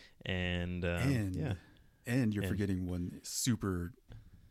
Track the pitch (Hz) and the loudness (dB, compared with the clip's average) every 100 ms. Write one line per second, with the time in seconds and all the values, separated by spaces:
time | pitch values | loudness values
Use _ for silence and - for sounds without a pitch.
0 | - - - 92 90 87 87 90 87 85 | -20 -12 -4 0 0 0 0 0 0 2
1 | 131 131 98 90 156 90 - - - - | 2 2 0 0 -2 -4 -8 -20 -20 -12
2 | - 123 113 104 95 95 98 92 90 90 | -2 2 2 2 0 2 2 0 0 -2
3 | 87 - - - - 110 101 90 87 - | -2 -6 -8 -2 2 2 2 0 -2 -8
4 | - - - - - | -16 -18 -18 -20 -20